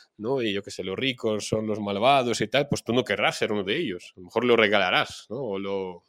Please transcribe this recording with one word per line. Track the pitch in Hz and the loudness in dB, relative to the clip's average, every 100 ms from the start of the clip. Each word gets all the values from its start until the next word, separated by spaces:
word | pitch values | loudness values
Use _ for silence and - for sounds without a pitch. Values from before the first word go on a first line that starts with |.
| _ - | _ -10
¿no? | 107 135 | -4 -2
Y | 113 | -2
yo | 98 | -4
qué | 101 | -6
sé, | - | -8
los | 95 95 | -8 -4
ricos | 135 123 113 107 - | -4 -2 -2 -2 -2
son | 110 110 | -2 -2
los | 107 | -4
malvados | 101 101 120 139 123 107 | -4 0 4 4 2 0
y | 143 | 0
tal, | 135 143 | 0 0
pues | - | -2
tú | - | 0
no | 120 | 0
querrás | - 98 139 - | 2 0 0 0
ser | 107 | 0
uno | 104 | 0
de | 95 139 | -2 -2
ellos, | 147 90 - - | -4 -6 -12 -20
a | |
lo | 90 | -6
mejor | - 123 | 0 4
lo | 117 | 6
regalarás, | 107 104 92 131 135 - - | 6 4 4 2 0 -6 -12
¿no? | 117 | -8
O | 123 98 | -6 -6
lo, | 98 98 92 87 | -4 -6 -6 -12